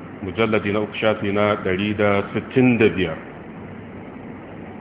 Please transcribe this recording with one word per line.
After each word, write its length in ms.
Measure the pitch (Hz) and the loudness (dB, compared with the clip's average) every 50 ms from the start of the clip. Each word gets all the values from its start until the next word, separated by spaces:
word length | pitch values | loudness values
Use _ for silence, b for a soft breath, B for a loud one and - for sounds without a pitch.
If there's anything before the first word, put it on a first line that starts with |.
| - - - - | -14 -14 -12 -8
mujalladi 500 | 101 92 85 110 113 110 110 104 104 101 | -8 -4 0 0 2 2 2 2 2 0
na 100 | 98 107 | 0 0
uku, 120 | 104 104 - | 0 -2 -4
shafi 380 | - 113 107 104 - 104 101 98 | 0 2 2 2 2 0 0 2
na 220 | 104 104 104 104 | 4 4 4 2
ɗari 400 | 101 - 95 92 95 104 107 104 | 2 0 0 0 0 0 0 2
da 240 | 107 104 101 101 101 98 - | 2 4 4 4 2 0 0
sittin 480 | 135 110 107 - - 131 127 127 120 | -4 -6 -6 0 4 6 6 6 6
da 120 | 110 113 101 | 6 6 4
biyar. 280 | 80 92 90 80 78 - - - - - - - - - - - - - - - - - - - - - - - - - - - - - - - - - | 6 2 0 -2 -2 -6 -10 -14 -16 -16 -16 -14 -14 -14 -14 -14 -14 -16 -16 -16 -16 -14 -14 -14 -14 -14 -14 -14 -14 -14 -16 -16 -16 -16 -16 -14 -14 -14